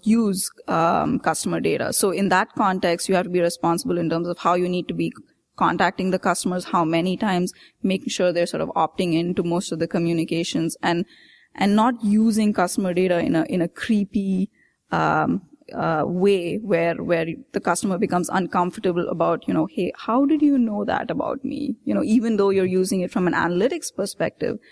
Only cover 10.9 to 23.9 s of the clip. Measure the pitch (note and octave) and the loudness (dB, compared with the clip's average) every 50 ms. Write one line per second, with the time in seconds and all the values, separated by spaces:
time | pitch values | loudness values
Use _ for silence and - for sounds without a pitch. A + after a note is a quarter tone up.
10.9 | E3+ E3+ G3+ _ - - - - - - _ _ - - F#3+ G3+ G3+ A3 A3 B3+ | 0 0 -2 _ -8 -20 -20 -20 -20 -20 _ _ -6 0 0 2 4 4 4 2
11.9 | B3 A#3 A3+ G3+ G#3 G#3+ A3 A#3 G#3 A3 A3 G#3 G#3 - F3+ F3+ - - G3 F#3 | 2 0 0 2 4 4 4 4 4 4 2 2 2 2 0 0 0 0 0 0
12.9 | F3 F3+ F#3 F#3 F3 E3+ - - E3+ D#3+ - - - F3+ E3+ F3 - - - - | 2 2 2 2 2 2 2 2 2 0 0 0 0 0 0 -2 -4 -8 -2 0
13.9 | A3 G#3 G3+ - - G#3 G3 G3 F#3+ F#3 G3 - _ _ _ _ _ _ _ - | 2 2 2 0 -2 -2 0 0 0 0 0 -2 _ _ _ _ _ _ _ -4
14.9 | E3+ E3 D#3+ D#3 D#3 D#3 D#3 - E3+ G3 - - - _ _ - - - D#3+ E3 | -2 0 2 2 2 2 0 0 -2 -2 -4 -10 -20 _ _ -14 -8 -4 -2 -2
15.9 | E3 D#3 C#3 C3 F3 F3+ F#3 G3+ G3+ F#3 E3+ E3+ F3+ G#3+ A3+ G3 G3 E3 E3 E3+ | 0 0 -2 -2 0 2 2 4 2 2 0 -4 -6 -6 -2 0 0 2 2 0
16.9 | E3+ - - E3+ E3+ E3 E3 E3 D#3+ - - _ - G3 - F#3 E3+ - - G3+ | 0 -2 -2 -2 0 0 0 -4 -6 -10 -12 _ -8 -4 -2 0 -2 0 0 -2
17.9 | F#3 F3 - - F3+ F3+ F3 - - F#3+ F3 E3 - F#3 F3 F3+ - - - F#3+ | -2 0 -2 0 0 -2 -2 0 -2 -2 -2 0 0 0 0 0 -2 -4 -4 -2
18.9 | E3+ F3 E3+ - - D#3+ E3 E3+ E3 D#3+ - - F#3 D#3+ D#3+ - - - F3+ - | 0 0 -2 -2 -2 0 0 0 0 -2 -2 -2 0 0 -2 -2 -2 -4 -4 -4
19.9 | - - - - A3 C4 C#4+ C#4+ D#4+ D4 D4+ D4 C#4 B3+ A#3+ A3 G#3 G#3 G3+ - | -4 -8 -4 -2 0 2 2 2 2 4 4 2 4 4 2 0 0 -4 -2 -2
20.9 | - - - D3+ - - - - - - - - - - - - A3+ - - - | -2 -4 -2 -4 -4 -4 -4 -4 -6 -6 -6 -8 -8 -6 -6 -6 -8 -8 -4 -2
21.9 | G#3 G3+ - G#3 A3 B3+ A3 A#3 A3 G3+ G3 G3 G3 G3 F#3 F#3 F#3 F#3 F#3 F#3+ | -2 -2 0 2 2 2 2 2 0 2 2 2 4 2 2 2 2 0 0 0
22.9 | G3 F#3+ F3+ F3+ - G3 F#3 F3 - - E3 E3+ F3 F3 G3+ C#4+ F4 D#4+ - - | 0 -2 -2 -2 -2 0 0 0 0 0 0 0 0 2 0 0 0 -2 -8 -10